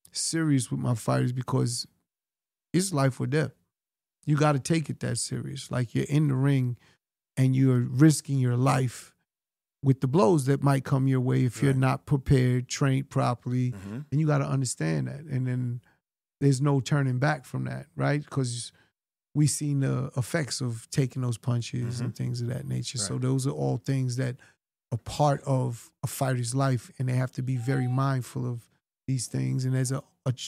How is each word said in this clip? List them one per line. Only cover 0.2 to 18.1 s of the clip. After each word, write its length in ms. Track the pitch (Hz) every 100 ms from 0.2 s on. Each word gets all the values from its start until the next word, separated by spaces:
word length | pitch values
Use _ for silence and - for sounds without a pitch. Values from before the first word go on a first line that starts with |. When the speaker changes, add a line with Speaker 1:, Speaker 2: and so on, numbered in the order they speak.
| - 165 160 135 117
Speaker 1:
with 80 | 139
my 160 | 127 117
fighters 360 | - 127 127
because 540 | 127 - 131 123 120 - _ _ _ _ _ _ _ _
it's 200 | 165 196
life 260 | 151 135 -
or 80 | 123
death. 240 | 151 - - _ _ _ _ _ _ -
You 100 | 151
gotta 220 | 151 143
take 300 | - 165 147
it 100 | -
that 160 | 123 117
serious. 520 | - 131 135 135 -
Like, 220 | 123 120 131
you're 100 | 135
in 220 | 143 151
the 80 | 131
ring 420 | 139 139 123 120 _ _ _ _ _ -
and 180 | 131 131
you're 240 | 135 123
risking 580 | 123 127 156 147 - 139
your 160 | 127 120
life 560 | 135 139 127 - - _ _ _ _ _ _ -
with 180 | 135 131
the 60 | 131
blows 380 | 160 214 165 131
that 160 | 139
might 220 | 139 135
come 240 | - 139 135
your 140 | 131
way 220 | 127 131 127
if 160 | -
you're 80 | 139
Speaker 2:
Right. 80 | 131
Speaker 1:
not 260 | 131 135 -
prepared, 640 | 143 - 135 127 127 123
trained 420 | - 139 131 135
properly, 640 | 135 127 120 127 123 123
Speaker 2:
Mm-hmm. 280 | 101 98 113 151
Speaker 1:
and 80 | 143
you 60 | 156
gotta 180 | 143 143
understand 600 | 139 127 - 156 160 127
that. 140 | 139
And 260 | 156 131 127
then 340 | 123 123 123 _ _ _ _ _ -
there's 220 | 139 131
no 180 | 143 139
turning 360 | - 147 135 123
back 280 | 147 147 -
from 180 | 135 131
that, 220 | 127 135 -
right? 320 | 139